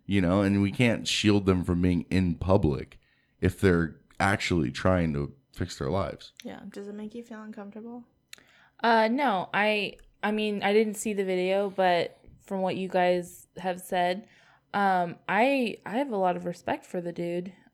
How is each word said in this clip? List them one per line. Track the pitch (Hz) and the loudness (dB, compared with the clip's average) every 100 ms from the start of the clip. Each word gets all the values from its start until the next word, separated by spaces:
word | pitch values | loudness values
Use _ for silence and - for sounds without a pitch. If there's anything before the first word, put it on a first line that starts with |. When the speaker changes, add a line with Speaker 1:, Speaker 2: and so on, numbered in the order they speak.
| - | -2
Speaker 1:
You | 98 | 2
know, | 87 92 | 4 4
and | - 101 | 4 4
we | 101 | 2
can't | 95 123 90 - | 2 0 0 -2
shield | - 107 101 | 0 4 4
them | 95 90 | 4 2
from | 85 87 | 2 2
being | 90 87 - | 2 2 0
in | 92 90 78 | 0 2 0
public | 90 101 78 64 - - _ _ _ _ | 2 4 2 -2 -6 -16 _ _ _ _
if | 87 - | -2 2
they're | 95 85 82 - _ _ | 4 4 2 -4 _ _
actually | 98 98 - 90 65 | 0 0 0 0 0
trying | - 92 92 82 | 0 0 2 0
to | 71 71 - _ | -2 -6 -10 _
fix | - 90 - | -10 -10 -6
their | 67 | -4
lives. | 95 82 - - - | -2 -4 -8 -18 -18
Speaker 2:
Yeah. | - - 196 | -16 -16 -16
Does | 202 202 | -14 -14
it | |
make | 208 214 | -14 -14
you | 233 | -14
feel | 233 214 | -16 -18
uncomfortable? | 214 214 202 214 233 240 - _ _ - _ _ _ - | -16 -16 -16 -16 -16 -16 -18 _ _ -20 _ _ _ -2
Speaker 3:
Uh, | 226 226 220 | 2 4 4
no. | 254 277 190 - | 2 0 0 -2
I, | 196 214 208 190 - - _ | 0 0 0 -4 -8 -20 _
I | 208 | -4
mean, | 214 214 202 | -2 -2 -2
I | 196 | 2
didn't | 208 214 | 4 2
see | 202 220 | -2 -4
the | 202 | -2
video, | 190 185 185 196 202 | -2 0 0 0 0
but | 190 185 175 - - - - | 0 2 2 0 -6 -20 -20
from | - 196 | -10 -4
what | 185 180 | -4 -4
you | 185 | -2
guys | 185 180 180 175 - - - | 2 2 2 -2 -14 -20 -8
have | 185 180 | -6 -6
said, | - 185 175 190 - _ _ _ _ | -4 0 0 -2 -8 _ _ _ _
um, | 208 196 185 175 - - | 0 2 2 0 -6 -2
I, | 190 254 277 226 - | 2 2 2 -2 -4
I | - 220 | -6 -4
have | 285 | -4
a | 202 | 0
lot | 185 175 | 0 0
of | |
respect | 175 175 - 294 - | -6 -8 -6 -6 -6
for | 180 | -8
the | 170 | -8
dude, | 170 170 175 185 - _ | -6 -4 -4 -6 -14 _